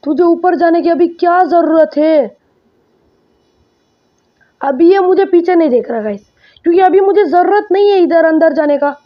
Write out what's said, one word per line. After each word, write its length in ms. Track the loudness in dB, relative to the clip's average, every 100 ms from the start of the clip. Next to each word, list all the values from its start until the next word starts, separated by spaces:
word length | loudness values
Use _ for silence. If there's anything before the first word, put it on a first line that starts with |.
तुझे 200 | -6 -2
ऊपर 300 | 0 0 -2 0
जाने 240 | 0 0
की 60 | -2
अभी 180 | -2 -2
क्या 320 | -2 -2 0
ज़रूरत 520 | 0 0 0 0 0 0
है? 400 | 0 0 -2 -10 _ _ _ _ _ _ _ _ _ _ _ _ _ _ _ _ _ _ _ _ _ _
अभी 300 | -8 0 2
ये 80 | 2
मुझे 240 | 2 0 0
पीछे 280 | 0 0
नहीं 160 | 0 0
देख 200 | -2 -4
रहा 100 | -8
guys, 240 | -8 -10 _ _ _ _
क्योंकि 160 | -2 2
अभी 200 | 2 2
मुझे 240 | 2 0 0
ज़रूरत 420 | 0 0 -2 -2
नहीं 180 | 0 2
है 80 | 2
इधर 260 | 2 2
अंदर 280 | 0 2 0
जाने 260 | 0 -2 -2
का। 120 | -4 -6